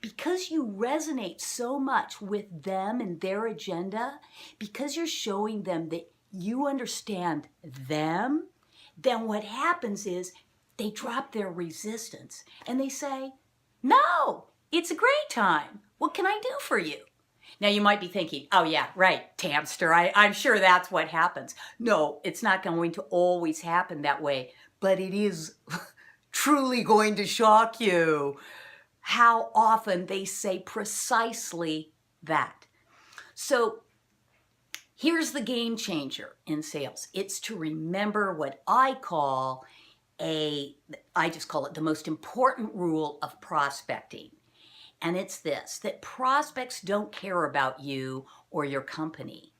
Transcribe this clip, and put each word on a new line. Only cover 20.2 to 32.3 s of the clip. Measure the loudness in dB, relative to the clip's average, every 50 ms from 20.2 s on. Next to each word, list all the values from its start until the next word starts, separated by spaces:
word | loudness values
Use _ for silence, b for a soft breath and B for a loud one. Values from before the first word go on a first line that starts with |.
| 6 6
sure | 6 2 2 4 4 6
that's | 8 8 8 8 6 2
what | 0 0 0 0
happens. | 2 2 2 2 2 -2 -10 -12 -14 B B B B B
No, | 2 2 4 4 4 2 -2 -4 -8
it's | -8 -8 -2
not | 2 2 2 2
going | 2 -2 -2 0 0 -2
to | -2 -6
always | -10 -2 2 4 4 4 4 2 2 -2 -2 -4
happen | -4 0 0 0 0 0 -6 -4
that | -2 -2 -2 0
way, | 0 -2 -2 -2 -2 B B B B B B _
but | 2 2 2 2
it | 0 -4 -2
is | 0 0 0 0 -2 -8 -12 -14 _ _ -10
<laughs> | -10 -10 -10 -12 -20 _ -20 -20 -20 _ _ _
truly | -4 -2 4 4 4 4 4 2 2 0
going | 4 6 6 6 6 4 2
to | 0 -2
shock | -2 0 4 6 8 10 8 8 6 0 0
you | 2 4 4 6 6 6 4 2 2 -2 -4 B B B B B B B B B B B B _
how | _ -2 4 6 8 8 8 6 0 0 4
often | 4 6 6 4 2 2 0 -2 -2 -2
they | -4 -6 -6 -6
say | -6 -8 -6 -4 -4 -4 -4
precisely | -6 -8 -8 -6 -6 -6 -6 -6 -2 0 2 2 2 0 -4 -8 -10 -10 -6 -4 -4 -2 -4 -4 -6 _ _ _ _ _ _ _
that. | -6 0